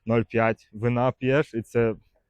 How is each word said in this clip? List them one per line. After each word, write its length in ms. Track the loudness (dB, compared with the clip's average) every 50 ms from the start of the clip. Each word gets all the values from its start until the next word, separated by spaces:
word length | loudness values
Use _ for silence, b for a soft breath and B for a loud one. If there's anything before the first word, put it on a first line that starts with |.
| b
нуль 160 | 0 0 0
п'ять 460 | 0 0 0 0 0 0 0 -4 _ _
вина 400 | -12 -4 -4 -2 0 0 0 -2
п'єш, 420 | -2 _ -2 0 0 0 0 -2 -6
і 80 | -10
це, 320 | -10 -2 0 0 0 0 -2 -4 _ _ _ _ _